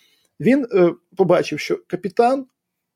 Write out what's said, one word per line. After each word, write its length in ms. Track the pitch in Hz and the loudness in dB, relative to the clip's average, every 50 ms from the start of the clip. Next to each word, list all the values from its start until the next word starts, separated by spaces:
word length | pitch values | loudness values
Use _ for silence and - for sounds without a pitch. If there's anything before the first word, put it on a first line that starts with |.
| _ _ _ _ _ _ _ - | _ _ _ _ _ _ _ -4
Він, 280 | 143 196 254 294 262 - 190 | 0 0 2 0 0 0 0
е, 180 | 196 175 170 156 - _ _ _ | 2 2 2 0 -4 _ _ _
побачив, 420 | - 196 160 175 156 143 - 156 147 | -2 0 2 2 0 0 -2 -8 -10
що 200 | - - - - - | -8 -6 -8 -8 -8
капітан 580 | - - 180 - 196 - - 233 240 269 277 262 - _ _ _ _ _ _ _ _ _ | -10 -10 -8 -8 -4 0 0 2 2 0 -2 -6 -10 _ _ _ _ _ _ _ _ _